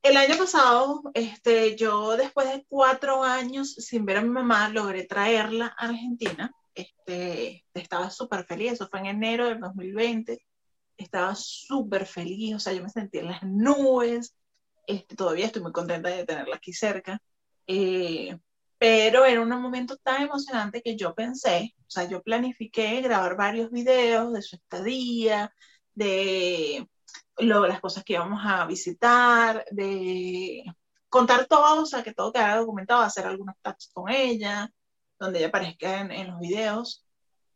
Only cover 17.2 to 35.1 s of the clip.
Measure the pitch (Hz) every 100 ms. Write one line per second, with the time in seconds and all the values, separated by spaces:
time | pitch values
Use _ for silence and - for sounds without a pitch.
17.2 | _ _ _ _ - 190 190 185 175 160
18.2 | 185 175 _ _ _ _ 233 226 220 240
19.2 | 262 233 226 247 247 254 247 269 - 269
20.2 | 285 285 277 247 208 240 240 214 180 170
21.2 | 240 262 247 175 220 _ _ - 180 185
22.2 | - 226 254 247 220 - 214 240 254 214
23.2 | 180 185 202 226 226 240 247 254 233 226
24.2 | 233 226 202 180 _ 233 202 262 247 233
25.2 | 220 214 214 _ _ _ _ - 208 190
26.2 | 196 185 180 175 151 147 - _ _ -
27.2 | _ - 226 208 190 185 190 190 - 180
28.2 | 170 208 208 190 165 185 - 175 240 247
29.2 | 240 233 233 220 - 202 196 196 185 185
30.2 | 180 180 185 - - - _ _ _ 254
31.2 | 240 247 262 302 294 311 311 269 226 220
32.2 | 220 240 214 214 226 208 190 240 214 202
33.2 | 190 190 196 - - - - - 190 262
34.2 | 262 226 208 208 220 _ _ _ _